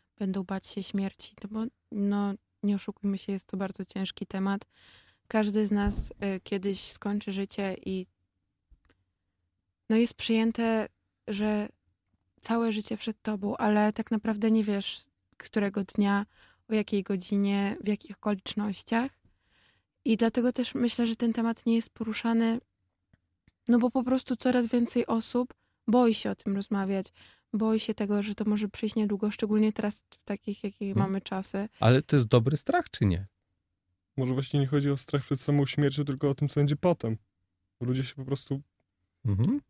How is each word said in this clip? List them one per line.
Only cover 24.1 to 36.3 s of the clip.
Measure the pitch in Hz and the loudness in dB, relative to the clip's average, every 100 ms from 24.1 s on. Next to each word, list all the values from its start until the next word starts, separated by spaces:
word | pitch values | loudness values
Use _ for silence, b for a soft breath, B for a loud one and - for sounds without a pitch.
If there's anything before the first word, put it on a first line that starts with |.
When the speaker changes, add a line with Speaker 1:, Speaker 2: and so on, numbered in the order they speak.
| 254 - 247 | 0 0 0
Speaker 1:
coraz | 254 247 233 | 2 2 2
więcej | 240 233 240 - | 2 2 0 0
osób | 226 - 240 254 - _ _ - | 0 0 -2 -2 -8 _ _ 2
boi | 240 233 | 6 6
się | 214 208 | 4 -2
o | 196 | -4
tym | - 196 | -4 -4
rozmawiać, | 196 202 190 196 185 b b b b | -2 -2 0 -2 -4 b b b b
boi | 208 220 220 | 0 2 2
się | - | 0
tego, | 208 208 208 | -2 0 0
że | 208 202 | -2 -2
to | 214 | 0
może | 208 208 | 0 -2
przyjść | - 220 220 | -4 -2 0
niedługo, | 208 202 214 | 0 0 -2
szczególnie | - 208 214 214 | -2 2 4 4
teraz | 214 208 - _ | 2 -4 -6 _
w | - - | -14 -8
takich, | 202 - 202 | -8 -6 -8
jakie | 202 - 196 | -8 -6 -2
Speaker 2:
Hmm. | 196 | 0
Speaker 1:
mamy | 190 190 | 0 -2
czasy. | - 190 190 196 202 - | -4 -6 -6 -6 -8 2
Speaker 2:
Ale | 110 131 | 4 4
to | - 143 | 4 2
jest | 113 | 4
dobry | 123 117 151 | 4 4 0
strach, | - 349 - | 0 0 -2
czy | - 101 | 0 2
nie? | 87 98 _ _ _ _ _ _ _ _ - | 2 -4 _ _ _ _ _ _ _ _ -4
Speaker 3:
Może | 127 | -2
właśnie | 131 131 147 | -2 0 0
nie | 135 | 2
chodzi | 147 143 | 2 2
o | 139 | 0
strach | - 143 | -2 -4
przed | - 139 | -2 -2
samą | - 147 139 | 2 2 2
śmiercią, | - 139 143 143 | 2 2 2 -2
tylko | 131 | 0
o | 143 | 0